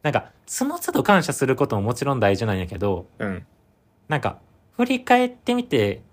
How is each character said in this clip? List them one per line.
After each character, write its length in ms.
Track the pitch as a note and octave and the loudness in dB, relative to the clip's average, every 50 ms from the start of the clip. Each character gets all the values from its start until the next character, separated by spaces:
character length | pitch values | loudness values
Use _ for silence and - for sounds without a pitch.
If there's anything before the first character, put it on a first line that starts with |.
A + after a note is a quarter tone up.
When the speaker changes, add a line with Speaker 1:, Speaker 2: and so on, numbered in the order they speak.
| - | -2
Speaker 1:
な 80 | D3+ | 0
ん 20 | C#3 | -2
か、 180 | A2+ - - _ _ _ | -2 -4 -4 _ _ _
そ 180 | - - - B3+ | -12 -6 -4 -4
の 120 | C#4+ E4 | -4 -4
都 140 | F4 - - | -4 -6 -4
度 120 | - - F#4 | -4 0 4
感 200 | - G#3 F3+ D3+ | 4 4 4 4
謝 100 | - C3+ | 0 -2
す 120 | - C#3 | 0 0
る 80 | B2+ C3 | 0 2
こ 100 | - C#3+ | 2 2
と 100 | - A#2 | 0 0
も 60 | G2+ | -2
も 120 | G2 A2+ A#2+ | 0 -2 -2
ち 100 | - C3+ | -2 -2
ろ 80 | C#3 C#3 | -2 0
ん 60 | B2 | 2
大 180 | G#2+ G2 G2 | 4 2 2
事 80 | F#2 A2+ | 2 0
な 80 | A2 G2 | -2 0
ん 60 | F#2 | -2
や 80 | F#2 | -4
け 100 | F2 - | -6 -6
ど、 300 | E2+ G2+ G2+ F#2+ E2+ F2 - _ | -4 -2 -2 -2 -2 -6 -14 _
Speaker 2:
う 80 | - A2+ | -8 -8
ん。 200 | G2+ F#2 F2 - _ _ _ _ _ _ _ _ _ _ _ _ | -6 -6 -10 -12 _ _ _ _ _ _ _ _ _ _ _ _
Speaker 1:
な 120 | - D3+ C#3+ | -6 -4 -2
ん 20 | |
か、 160 | - G#2 - - - _ _ _ _ _ _ | -2 -4 -6 -8 -20 _ _ _ _ _ _
振 120 | - B3 | -2 0
り 180 | B3 C4 B3 B3+ | 0 0 -4 2
返 220 | - B3 B3 B3+ | 2 4 4 4
っ 40 | B3 B3 | 0 -4
て 200 | - _ - A#3+ | -6 _ -2 -2
み 80 | B3 A#3+ | -2 -2
て 400 | - D3+ A#2+ G#2 G2+ G2+ - - _ | 0 0 2 2 2 -2 -6 -12 _